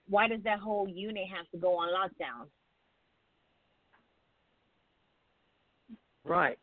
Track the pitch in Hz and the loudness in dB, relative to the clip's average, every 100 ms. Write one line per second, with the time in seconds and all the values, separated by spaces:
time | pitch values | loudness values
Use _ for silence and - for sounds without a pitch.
0 | - 202 220 226 208 208 208 208 196 175 | 0 2 4 2 0 -2 0 -2 -2 -4
1 | 208 214 190 185 170 175 180 175 170 185 | -8 -6 -8 -10 -10 0 2 2 2 0
2 | 190 - 147 120 131 _ _ _ _ _ | 0 -4 -10 -10 -16 _ _ _ _ _
3 | _ _ _ _ _ _ _ _ _ _ | _ _ _ _ _ _ _ _ _ _
4 | _ _ _ _ _ _ _ _ _ _ | _ _ _ _ _ _ _ _ _ _
5 | _ _ _ _ _ _ _ _ _ 226 | _ _ _ _ _ _ _ _ _ -20
6 | _ _ 147 170 147 - | _ _ 0 2 2 0